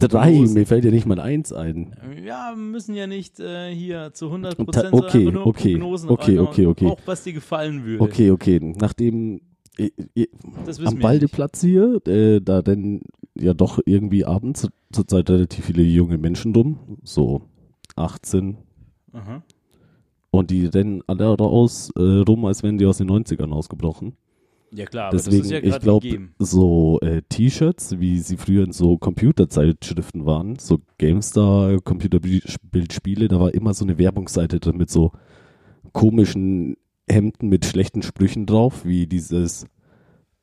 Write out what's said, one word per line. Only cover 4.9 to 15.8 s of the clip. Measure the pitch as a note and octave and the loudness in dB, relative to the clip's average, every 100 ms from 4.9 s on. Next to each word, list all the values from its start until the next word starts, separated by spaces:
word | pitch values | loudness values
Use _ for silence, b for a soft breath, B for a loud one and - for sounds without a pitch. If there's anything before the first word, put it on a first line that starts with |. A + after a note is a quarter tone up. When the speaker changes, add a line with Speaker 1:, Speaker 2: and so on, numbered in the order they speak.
Speaker 2:
sein, | B2+ | 2
Speaker 1:
okay, | - A#2+ | 4 4
Speaker 2:
einfach | F2 | 4
nur | F#2 A2 | 2 0
Speaker 1:
okay, | A2 G2+ | 0 0
Speaker 2:
Prognosen, | E2+ F3+ - E3 | 0 -2 -6 -2
Speaker 1:
okay, | A#2+ - F#2 | 0 4 4
Speaker 2:
einfach | F2+ | 4
Speaker 1:
okay, | - F2 | 4 2
okay. | E2+ F2+ | 4 0
Speaker 2:
auch | - F#3 | 0 -6
was | F#3 | -10
dir | F#3 | -10
gefallen | D3+ - D#3 D3+ D3 | -12 -8 -6 -6 -8
würde. | A2+ A2 | -6 -2
Speaker 1:
Okay, | G#2+ G2+ G2+ | 0 4 4
okay. | F#2 - F2 D#2 E2+ | 4 2 2 0 -4
Nachdem, | G#2 - A#2 A2+ A2 F#2+ - _ _ - | -4 -2 -2 -2 -6 -8 -16 _ _ -8
äh, | G2+ - - A#2 | -6 -8 -8 -4
äh, | - - - - E3 | -4 -6 -20 -14 -14
Speaker 2:
Das | C#3 | -6
wissen | |
Speaker 1:
am | |
Speaker 2:
wir | D#3+ | -6
ja | |
nicht. | A#2 | 0
Speaker 1:
Waldeplatz | A2+ D3 C#3+ - C#3+ - | 2 2 2 -2 -8 -2
hier, | F3 F#3 A#3 A#3+ - | 2 4 2 0 0
äh, | G2+ A2 G#2+ | 2 4 4
da | F#2+ F#2+ | 2 0
denn | F2 G2+ G2+ G2+ - _ - - | 2 0 -2 -8 -10 _ -20 -2
ja | F2+ | 0
doch | E2+ F#2 - - | 2 2 2 2
irgendwie | G2 G#2 G2+ | 0 2 0
abends | - F#2 A#2 C#3+ | 0 -2 -4 -4
zu-, | G#2+ - _ | -8 -8 _
zurzeit | - F#2+ F#2 F2 | -4 0 0 4
relativ | F2+ F2+ - - | 2 2 -4 -2
viele | E2+ | 2